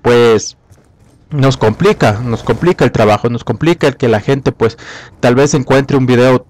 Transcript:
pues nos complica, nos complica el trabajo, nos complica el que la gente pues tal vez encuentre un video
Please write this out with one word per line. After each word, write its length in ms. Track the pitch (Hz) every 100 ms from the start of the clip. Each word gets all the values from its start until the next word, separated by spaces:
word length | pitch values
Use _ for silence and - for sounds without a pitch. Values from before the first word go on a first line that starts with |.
pues 560 | 120 120 120 110 - - _ _ _ _ _ _ _
nos 260 | - 135 131
complica, 640 | 110 - 196 214 131 104
nos 180 | 123 113
complica 420 | - - 170 185
el 60 | 131
trabajo, 380 | - 107 104 120
nos 160 | 120
complica 420 | - 113 156 175 147
el 100 | 127
que 120 | 123
la 100 | 107
gente 320 | 104 139 -
pues 260 | - 113 - - - - _
tal 160 | 127 123
vez 180 | 143
encuentre 420 | 151 127 131 139 139
un 80 |
video 400 | 127 120 127 127